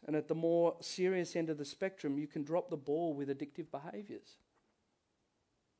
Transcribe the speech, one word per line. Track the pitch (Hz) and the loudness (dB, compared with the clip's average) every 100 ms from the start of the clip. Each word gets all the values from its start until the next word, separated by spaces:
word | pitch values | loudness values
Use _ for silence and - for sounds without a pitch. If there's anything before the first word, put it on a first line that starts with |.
| - | -2
And | 151 | 0
at | 147 | 2
the | 165 | 2
more | 165 170 170 165 | 4 6 6 4
serious | - - 185 185 165 175 | -4 0 2 2 0 0
end | 160 | 0
of | 151 | -2
the | 143 | -6
spectrum, | - 190 190 151 139 | -4 -4 -2 -2 -2
you | 147 | -2
can | 160 | -4
drop | 143 170 170 | -2 -2 0
the | 156 | -4
ball | 135 151 170 143 | 0 0 0 0
with | 139 | -2
addictive | 139 147 - 151 | -4 -6 -8 -10
behaviours. | 139 160 202 202 104 - - _ _ _ _ _ _ _ _ _ _ _ _ _ | -10 -8 -10 -10 -14 -14 -20 _ _ _ _ _ _ _ _ _ _ _ _ _